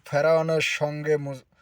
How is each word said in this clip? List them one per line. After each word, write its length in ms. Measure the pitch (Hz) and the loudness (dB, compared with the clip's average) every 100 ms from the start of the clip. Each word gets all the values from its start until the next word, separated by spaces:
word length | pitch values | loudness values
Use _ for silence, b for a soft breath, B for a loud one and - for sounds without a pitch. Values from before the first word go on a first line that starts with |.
| - | -4
ফেরাউনের 560 | 143 156 160 160 160 | 0 4 4 2 0
সঙ্গে 560 | 147 - 151 151 151 151 | -2 -2 -4 -4 0 -2
মু-, 280 | 139 131 - b | -2 -10 -16 b